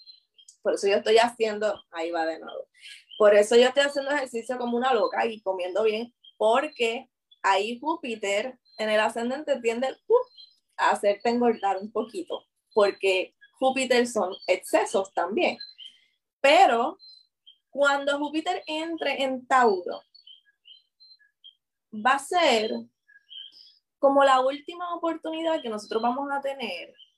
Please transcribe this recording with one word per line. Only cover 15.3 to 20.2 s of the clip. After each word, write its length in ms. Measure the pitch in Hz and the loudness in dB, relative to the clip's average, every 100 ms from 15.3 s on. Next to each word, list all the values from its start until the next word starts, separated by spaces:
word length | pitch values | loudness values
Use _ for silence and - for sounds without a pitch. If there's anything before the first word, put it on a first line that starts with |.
| 226 311 - - _ - _ _ _ _ _ | 0 -2 -2 -14 _ -20 _ _ _ _ _
Pero 560 | 269 320 381 233 269 392 - _ _ _ _ _ _ | 4 8 6 4 -2 -6 -20 _ _ _ _ _ _
cuando 480 | 262 285 285 285 294 | 0 2 2 -2 -4
Júpiter 440 | 294 311 359 370 - | -4 -4 -4 -6 -6
entre 560 | 311 330 320 285 262 | -8 -6 -6 -6 -4
en 220 | 269 262 - | -4 -6 0
Tauro, 560 | 262 240 185 - - _ _ | 2 4 0 -4 -12 _ _